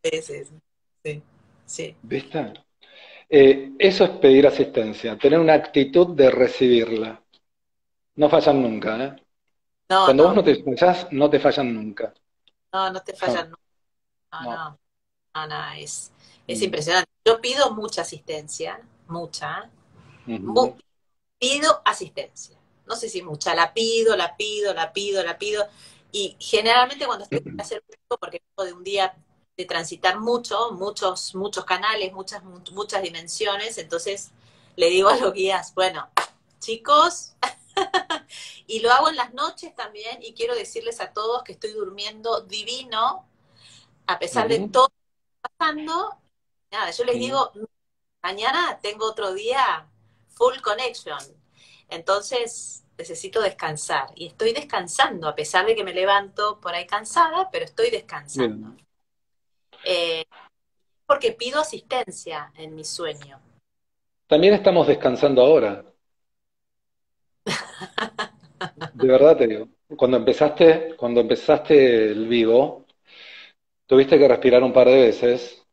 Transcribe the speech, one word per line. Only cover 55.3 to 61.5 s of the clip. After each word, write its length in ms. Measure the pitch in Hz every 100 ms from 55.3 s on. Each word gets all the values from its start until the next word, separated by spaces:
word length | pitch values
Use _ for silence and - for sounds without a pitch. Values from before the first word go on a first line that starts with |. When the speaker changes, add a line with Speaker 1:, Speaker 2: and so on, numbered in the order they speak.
| 151
Speaker 1:
pesar 300 | 151 185 208
de 80 | 226
que 80 |
me 100 | 190
levanto 640 | 175 190 202 202 - 208 196
por 140 | 175
ahí 140 | 170 180
cansada, 600 | 208 220 349 349 349 381
pero 140 | 165 160
estoy 260 | - 233
descansando. 800 | 220 - 151 143 135 120 107 110
Speaker 2:
Bien. 120 | 123 _ _ _ _ _ _ _ _ _ - -
Speaker 1:
Eh, 380 | 180 170 160 160 - - _ _ _ _ _ _
porque 280 | 277 233
pido 260 | 226 240